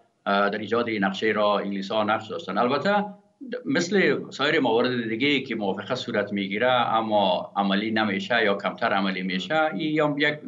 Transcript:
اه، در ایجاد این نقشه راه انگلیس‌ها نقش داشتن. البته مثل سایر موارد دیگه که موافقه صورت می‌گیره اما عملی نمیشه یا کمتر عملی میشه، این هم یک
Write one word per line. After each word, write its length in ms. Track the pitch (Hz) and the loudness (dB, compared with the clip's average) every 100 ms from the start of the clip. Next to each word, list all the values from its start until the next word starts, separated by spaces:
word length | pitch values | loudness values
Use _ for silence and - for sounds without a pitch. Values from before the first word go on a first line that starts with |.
| _ _ - | _ _ 0
اه، 240 | 101 101 | 2 2
در 80 | 151 | 0
ایجاد 300 | 107 117 113 | -2 -2 0
این 160 | 107 | 0
نقشه 220 | 98 - 110 | 0 0 0
راه 340 | 107 104 101 | 2 2 2
انگلیس‌ها 440 | 101 98 98 110 | 0 -4 -2 0
نقش 240 | 104 113 - | 0 -2 -4
داشتن. 300 | 85 - 98 | -8 -4 0
البته 460 | 123 139 196 208 202 - _ _ 262 - | 0 2 2 0 0 -8 _ _ -12 -8
مثل 560 | 127 143 180 196 165 117 - | -2 -2 2 4 4 2 -4
سایر 300 | - 143 156 | -2 0 2
موارد 480 | 127 113 127 123 110 | 2 2 2 0 -2
دیگه 320 | 110 143 139 | 0 2 0
که 140 | 123 | 0
موافقه 400 | 113 98 98 98 | -2 -2 -4 -4
صورت 380 | 127 - 110 101 | -6 -2 -2 -2
می‌گیره 380 | 101 95 101 123 | -2 -2 0 2
اما 840 | 127 117 113 110 104 98 87 - 98 | 2 2 0 2 2 2 0 -2 -2
عملی 340 | 98 98 110 | 0 0 0
نمیشه 540 | 110 107 98 98 117 | 0 0 -2 0 2
یا 100 | 107 | 2
کمتر 380 | 98 95 - 113 | 2 -2 -2 0
عملی 300 | 101 98 92 | 0 0 -2
میشه، 520 | 92 92 - 156 156 | -4 -4 -2 0 0
این 260 | 156 156 151 | -2 -2 0
هم 180 | 147 139 | 0 2
یک 200 | 147 147 | 0 -2